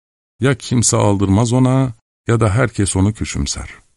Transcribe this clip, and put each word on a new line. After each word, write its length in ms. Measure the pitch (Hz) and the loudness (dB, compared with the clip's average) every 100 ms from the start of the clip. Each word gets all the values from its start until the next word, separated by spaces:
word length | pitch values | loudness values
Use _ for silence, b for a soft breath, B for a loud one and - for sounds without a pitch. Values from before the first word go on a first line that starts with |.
| _ _ _ - | _ _ _ -4
ya 140 | 123 131 | -2 -2
kimse 380 | - 127 - 113 | -2 0 0 2
aldırmaz 560 | 107 101 98 98 120 | 2 2 2 2 2
ona 400 | 127 127 131 135 - _ _ - | 2 2 2 0 -6 _ _ -2
ya 140 | 117 | 0
da 140 | 113 | 2
herkes 420 | 104 127 - 98 95 | 0 -2 -2 -2 0
onu 160 | 98 | 0
küçümser. 580 | 104 76 - 71 - - - _ | -2 -6 -4 -6 -6 -12 -18 _